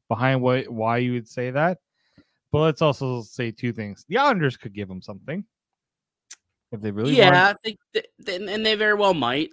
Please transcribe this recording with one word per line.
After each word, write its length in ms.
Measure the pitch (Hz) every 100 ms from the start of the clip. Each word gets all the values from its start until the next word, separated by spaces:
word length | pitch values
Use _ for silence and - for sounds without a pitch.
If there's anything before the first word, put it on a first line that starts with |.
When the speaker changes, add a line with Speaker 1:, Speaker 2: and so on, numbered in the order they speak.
| -
Speaker 1:
behind 340 | 113 131 131
what, 260 | 127 127 -
why 280 | 117 110 120
you 160 | 123
would 140 | 123 113
say 240 | - 123
that, 280 | 135 170 180 _ _ _ _ _ _ _
but 80 | 147
let's 200 | 160 151
also 400 | 160 127 135 123
say 280 | 107 - 117
two 220 | 104 120
things. 320 | 113 104 98 -
The 80 | 214
Islanders 400 | 285 208 143 -
could 160 | 110
give 180 | 98 95
'em 100 | 92
something 440 | - 98 104 180 - _ _ _ _ _ _ _ - - _ _ -
if 100 | 107
they 100 | 107
really 220 | 101 120
Speaker 2:
Yeah, 20 | 254
Speaker 1:
wanted. 400 | 196 180 196 208
Speaker 2:
they, 140 | 220 202 _
they, 100 | - - _
they, 160 | - 180 196
and 100 | 214 220
they 100 | 214
very 180 | 214
well 220 | 208 196 170
might, 340 | 120 135 160